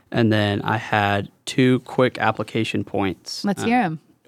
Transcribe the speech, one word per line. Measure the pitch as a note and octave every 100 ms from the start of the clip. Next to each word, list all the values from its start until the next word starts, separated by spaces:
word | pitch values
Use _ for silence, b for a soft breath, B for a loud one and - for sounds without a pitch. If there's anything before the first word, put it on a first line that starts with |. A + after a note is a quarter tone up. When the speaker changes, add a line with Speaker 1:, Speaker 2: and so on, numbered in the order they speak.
| B
Speaker 1:
And | - A#2
then | G#2+ G#2 G2+
I | G2+ G#2+
had | - A2 G2+ G2+ G2 _ -
two | - B2+ B2+
quick | - - B2+ -
application | A2 A2+ A2 A2+ G#2+ G#2+
points, | G#2 G2+ F#2+ E2 - - G3+
Speaker 2:
Let's | G3
Speaker 1:
um, | A3+
Speaker 2:
hear | B3
'em. | F#3 D#3 _ _